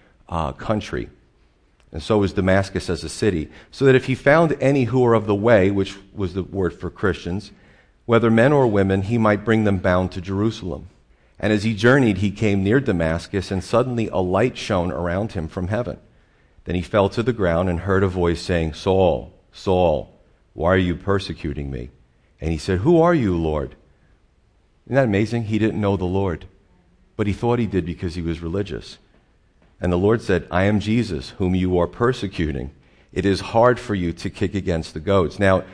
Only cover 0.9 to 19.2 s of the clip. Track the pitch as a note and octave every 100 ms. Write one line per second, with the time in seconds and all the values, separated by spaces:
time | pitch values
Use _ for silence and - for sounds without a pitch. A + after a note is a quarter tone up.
0.9 | C2+ A1+ _ _ _ _ _ _ _ _
1.9 | D#2+ - G#2+ G2 - F#2+ F#2+ G2 F#2 -
2.9 | E2 D#2+ - A2 F2 D2 - - - C3+
3.9 | C3 C3 B2 C#3+ D#3 E3 - B2+ C#3+ A#2
4.9 | B2+ A#2+ A2+ G#2 G2+ A2+ A2 F#2+ G2 F#2+
5.9 | - - - F#2 F#2+ F2 F#2+ F2 - F2
6.9 | - G2+ E2 E2+ G2 - - _ _ _
7.9 | _ - A#2 A2+ A2+ B2+ D3 B2+ G2+ F#2+
8.9 | G2 G2 A#2 A2 G#2 A2 A2 G#2 F#2+ F#2
9.9 | F2+ F#2 F#2+ F2 G2 A2 A2 F#2 C#2 E2+
10.9 | _ _ _ _ - G#2 G#2+ A2 G#2 A#2
11.9 | C#3+ A#2+ F#2+ G2+ G2 G#2+ G2 F#2+ C3 C3+
12.9 | F2+ D#2+ E2+ - G2+ - F#2+ - A2+ B2+
13.9 | A#2+ G#2 F#2+ F#2 F#2+ B2+ - - F#2+ F2
14.9 | C2+ F2 F2+ A2 F#2 D#2 F#2+ F#2 A2 A#2+
15.9 | - _ _ _ _ _ _ - F2 E2
16.9 | G#2+ G2 - A2 A2 F2+ E2+ F#2 E2 G2
17.9 | F#2+ G2 F#2 F2 E2 - F2 D#2+ - G2
18.9 | F#2 F2+ B1+